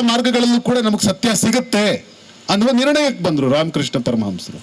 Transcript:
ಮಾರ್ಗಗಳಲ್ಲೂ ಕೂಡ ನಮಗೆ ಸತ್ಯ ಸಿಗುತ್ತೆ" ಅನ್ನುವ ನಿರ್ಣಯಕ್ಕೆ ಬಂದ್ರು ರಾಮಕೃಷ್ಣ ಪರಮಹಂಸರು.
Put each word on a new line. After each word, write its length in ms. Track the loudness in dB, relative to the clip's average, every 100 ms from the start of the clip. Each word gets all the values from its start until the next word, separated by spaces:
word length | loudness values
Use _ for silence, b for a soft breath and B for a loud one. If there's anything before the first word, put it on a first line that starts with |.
ಮಾರ್ಗಗಳಲ್ಲೂ 600 | 2 0 0 2 2 2
ಕೂಡ 180 | 0 0
ನಮಗೆ 280 | 0 0 0
ಸತ್ಯ 220 | 0 0
ಸಿಗುತ್ತೆ" 720 | 0 0 0 0 0 0 -2 -8 -20 -20 -12 -2
ಅನ್ನುವ 200 | 2 2
ನಿರ್ಣಯಕ್ಕೆ 520 | 2 2 2 0 -2
ಬಂದ್ರು 280 | -2 0 2
ರಾಮಕೃಷ್ಣ 480 | 0 0 -4 -4 -4
ಪರಮಹಂಸರು. 580 | -2 -2 -4 -6 -10 -16